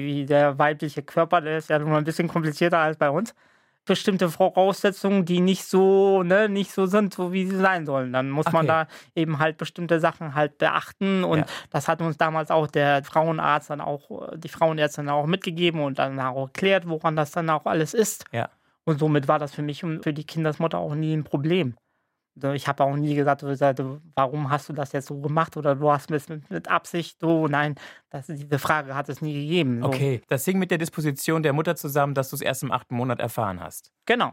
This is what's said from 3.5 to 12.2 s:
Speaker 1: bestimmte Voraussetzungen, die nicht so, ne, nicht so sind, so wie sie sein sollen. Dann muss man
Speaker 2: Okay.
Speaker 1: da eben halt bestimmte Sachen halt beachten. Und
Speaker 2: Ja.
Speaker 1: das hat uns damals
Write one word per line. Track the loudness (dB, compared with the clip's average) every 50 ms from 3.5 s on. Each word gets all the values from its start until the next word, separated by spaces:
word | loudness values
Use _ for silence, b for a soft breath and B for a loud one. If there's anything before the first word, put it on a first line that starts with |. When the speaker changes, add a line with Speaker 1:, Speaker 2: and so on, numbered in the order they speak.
| b b b b b b b
Speaker 1:
bestimmte | -2 -2 0 2 0 0 2 0 0
Voraussetzungen, | 2 2 2 4 4 4 4 4 4 2 2 0 0 0 0 2 2 2 2
die | 2 2 4
nicht | 4 4 2 0 -2
so, | 0 4 4 6 6 6 6 6 6 4 4 4
ne, | 4 4 4 4 2
nicht | 0 -2 -4 -2 -2
so | 0 0
sind, | 2 4 2 2 2 0
so | -4 -6 -4 -2
wie | -2 -2
sie | -2 0
sein | 2 2 2 2 0 -2
sollen. | -2 -2 -2 -2 -2 -2
Dann | -2 -2 0
muss | 0 0 0 2 2
man | 4 4
Speaker 2:
Okay. |
Speaker 1:
da | 4 4 2 0 B B B B B B
eben | -2 0 0 0 0
halt | 0 0 0
bestimmte | -2 -8 -10 -8 -8 -2 0 2 2
Sachen | 2 2 0 -2 -8 -6 -2
halt | 0 0 0 0 0
beachten. | 0 2 2 0 -2 -6 -6 _ -2 0 0 2 2
Und | 2 0 0
Speaker 2:
Ja. | 0 B B B B B
Speaker 1:
das | -6 -4 -2 -2
hat | -2 0 -2
uns | -4 -2
damals | 0